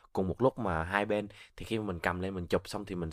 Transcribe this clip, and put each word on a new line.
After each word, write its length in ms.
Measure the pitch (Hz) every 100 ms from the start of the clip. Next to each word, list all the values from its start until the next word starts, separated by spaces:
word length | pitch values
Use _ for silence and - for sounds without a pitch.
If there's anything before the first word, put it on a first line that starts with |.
| -
cùng 160 | - 92
một 140 | -
lúc 160 | 127 -
mà 260 | 104 80
hai 200 | 85 101
bên. 240 | 104 104 104 - - -
Thì 80 |
khi 140 | 90 110
mình 200 | 104 85
cầm 200 | 92 90
lên 140 | 95
mình 120 | 95 82
chụp 220 | 87 -
xong 160 | 104
thì 100 | 98
mình 160 | 90 82